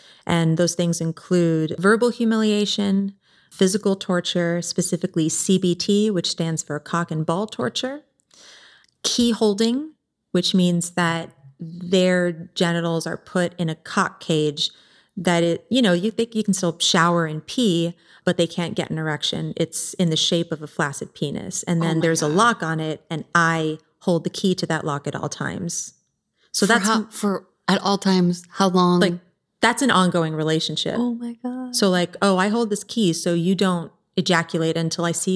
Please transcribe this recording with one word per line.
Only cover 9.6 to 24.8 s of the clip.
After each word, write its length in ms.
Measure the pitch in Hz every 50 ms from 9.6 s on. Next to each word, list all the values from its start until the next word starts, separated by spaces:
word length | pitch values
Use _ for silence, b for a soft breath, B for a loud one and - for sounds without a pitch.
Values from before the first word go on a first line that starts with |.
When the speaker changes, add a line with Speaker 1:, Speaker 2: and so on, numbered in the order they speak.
| 226 226 240 269 302 311 - _ _ _ _ _ _ _
Speaker 1:
which 220 | - 180 175 - -
means 360 | 185 180 175 175 170 175 -
that 400 | - 180 175 165 165 165 165 - - _ - - - -
their 720 | 170 160 170 175 180 175 196 185 185 185 180 180 175 175 170 160 170 - -
genitals 500 | - 185 170 170 170 165 170 165 160 -
are 100 | 165 170
put 360 | - - - - 185 175 170 175
in 120 | - 175 160
a 60 | 156
cock 440 | - - - - 202 185 - - -
cage 520 | - - 160 156 151 151 147 156 - b b b b b b b b b b
that 240 | 196 170 180 170 170 170
it, 220 | 170 165 - - -
you 120 | 226 269
know, 120 | 240 190 175
you 180 | 175 185 226
think 240 | 214 - 233 233 -
you 80 | 220 214
can 100 | - 190
still 240 | - 185 170 160 -
shower 460 | - - - 175 165 175 175 170 165
and 200 | 156 156 156 -
pee, 460 | - - 262 247 202 165 170 170 170 175 b b b b b b
but 100 | 180 175
they 100 | - 170
can't 300 | 170 - - 170 160 -
get 140 | - - -
an 80 | 160
erection. 560 | 160 151 156 151 147 - - - 160 160 156 -
It's 380 | - 165 160 - - - - -
in 160 | - 185 165
the 80 | 156
shape 340 | 151 - - 180 170 165 170
of 100 | 165 151
a 60 | 151
flaccid 460 | 147 - - 160 143 139 - - - -
penis. 500 | - 156 143 - - - - - - -
And 180 | - 175 165
Speaker 2:
Oh 40 | 165
Speaker 1:
then 120 | 165 160
Speaker 2:
my 40 | 165
Speaker 1:
there's 200 | 165 165 165 165
a 60 | 160
Speaker 2:
God. 80 | 151 151
Speaker 1:
lock 280 | 190 226 240 226 - 170
on 180 | 160 160 160
it, 240 | 160 156 151 - _ -
and 140 | 165 151 - _ -
I 440 | 170 170 165 165 160 156 156 156 156 _ _ _ _
hold 260 | - 196 175 165 160
the 40 | 180
key 240 | - - - 190 180
to 100 | - 170
that 180 | - 160 156